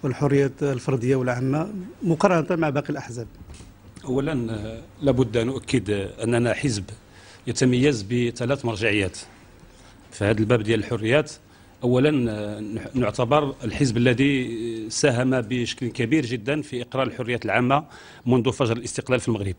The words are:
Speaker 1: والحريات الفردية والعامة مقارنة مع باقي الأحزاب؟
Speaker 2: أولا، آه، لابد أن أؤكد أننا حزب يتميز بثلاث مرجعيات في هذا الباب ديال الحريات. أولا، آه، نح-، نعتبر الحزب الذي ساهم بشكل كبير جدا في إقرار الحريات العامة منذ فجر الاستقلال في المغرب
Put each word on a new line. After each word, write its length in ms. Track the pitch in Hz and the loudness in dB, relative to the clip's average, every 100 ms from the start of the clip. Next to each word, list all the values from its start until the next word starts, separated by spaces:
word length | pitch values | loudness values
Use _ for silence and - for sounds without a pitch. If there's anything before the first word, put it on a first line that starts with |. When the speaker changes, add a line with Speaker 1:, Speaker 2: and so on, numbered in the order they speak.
Speaker 1:
والحريات 600 | 131 123 143 139 139 - | -4 0 2 4 2 0
الفردية 540 | 143 127 - 131 120 135 | -2 -2 -2 0 2 2
والعامة 520 | 123 123 131 147 190 208 190 - | 2 0 0 0 -2 -8 -12 -4
مقارنة 540 | 180 160 202 175 - 175 | 0 4 4 4 2 0
مع 140 | 160 | 0
باقي 200 | 143 143 | 0 -2
الأحزاب؟ 360 | 147 - 120 110 - - - - - - - | -8 -8 -10 -12 -16 -20 -20 -20 -20 -20 -14
Speaker 2:
أولا، 480 | - 131 143 139 113 | -4 -2 0 -2 -4
آه، 300 | 110 107 113 - - | -6 -8 -12 -16 -2
لابد 340 | 143 123 123 117 | 2 4 2 2
أن 120 | 113 | 0
أؤكد 420 | 135 - 127 101 101 98 - | -4 0 0 0 -2 -2 -4
أننا 300 | 110 120 120 | 0 2 2
حزب 300 | - 143 104 92 - - - - - - | 2 0 -2 -6 -14 -18 -20 -20 -12 -8
يتميز 560 | 113 127 123 143 120 | 2 2 4 4 2
بثلاث 600 | 98 120 120 117 123 139 | -2 0 0 -2 -2 -2
مرجعيات 540 | 120 107 110 104 92 - - - - - - - - - - | -2 0 2 2 0 -4 -18 -20 -20 -20 -20 -20 -20 -20 -20
في 140 | - | -2
هذا 140 | 101 104 | 0 2
الباب 220 | 107 120 | 2 2
ديال 180 | 104 113 | 2 0
الحريات. 520 | - 117 110 143 156 - - - - - | 0 -2 2 2 2 -10 -20 -20 -20 -4
أولا، 500 | 123 123 143 147 117 | 2 4 4 2 0
آه، 280 | 107 104 104 | -2 -6 -8
نح-، 360 | 104 110 - 127 | -8 -8 -4 -2
نعتبر 580 | 110 - 120 147 143 - | 0 0 2 2 0 -4
الحزب 320 | 117 - 139 113 | -6 0 0 4
الذي 540 | 123 117 139 139 120 113 117 113 110 | 2 4 2 2 -2 -6 -6 -6 -8
ساهم 500 | - 147 117 131 127 | 0 2 2 2 0
بشكل 480 | 107 123 117 - 120 | -2 -4 -4 -4 -6
كبير 380 | 104 117 156 123 | -4 0 0 0
جدا 360 | 123 107 151 | -4 -4 -4
في 200 | 147 123 | -4 -10
إقرار 240 | 120 131 127 | -6 -4 -4
الحريات 380 | - 117 120 | -4 -4 -4
العامة 400 | 107 107 123 139 147 - - - 120 | 0 2 4 2 0 -20 -20 -8 2
منذ 260 | 123 120 | 4 4
فجر 240 | - 120 117 | 0 0 0
الاستقلال 440 | 117 - - 127 | -4 -8 -2 0
في 80 | - | 0
المغرب 260 | 110 98 | -2 -2